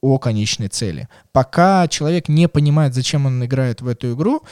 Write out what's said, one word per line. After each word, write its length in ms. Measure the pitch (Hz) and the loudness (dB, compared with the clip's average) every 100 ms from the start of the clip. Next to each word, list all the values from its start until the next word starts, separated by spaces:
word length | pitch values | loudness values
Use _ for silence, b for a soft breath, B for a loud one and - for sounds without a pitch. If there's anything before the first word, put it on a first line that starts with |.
о 160 | 135 135 | 0 0
конечной 480 | 123 107 107 - 104 | 0 -2 -2 -4 -6
цели. 400 | - 107 78 - b b | -6 -6 -8 -12 b b
Пока 560 | 131 131 - 180 190 170 | 0 0 2 4 4 0
человек 400 | - 151 175 151 | -2 -2 -2 0
не 220 | 151 170 | 2 2
понимает, 440 | 147 147 151 147 | 2 2 2 2
зачем 320 | 123 123 147 135 | 0 -2 0 0
он 180 | 127 120 | -2 -2
играет 340 | 135 127 113 | -2 -2 -4
в 60 | 123 | -6
эту 260 | 117 123 | -4 -4
игру, 280 | 120 190 302 B | -2 -2 -2 B